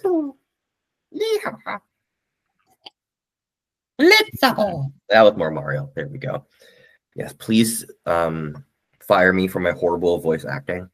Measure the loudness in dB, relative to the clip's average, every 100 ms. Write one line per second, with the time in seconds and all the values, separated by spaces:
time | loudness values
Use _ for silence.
0 | -2 -2 -4 -10 _ _ _ _ _ _
1 | _ -8 -4 -4 -4 -12 -12 -12 _ _
2 | _ _ _ _ _ _ _ _ -20 _
3 | _ _ _ _ _ _ _ _ _ _
4 | 6 6 2 0 0 0 -2 -4 -8 -10
5 | _ 6 6 6 -4 -4 -6 -8 -8 -10
6 | -12 -10 -10 -10 -12 _ -20 _ _ _
7 | _ -14 -14 -14 0 2 2 -2 -10 -14
8 | -4 -2 -2 -4 -8 -12 -20 _ _ _
9 | 0 4 4 4 0 -2 -2 0 -2 0
10 | 0 -2 -2 -4 -4 -10 -8 -10 -10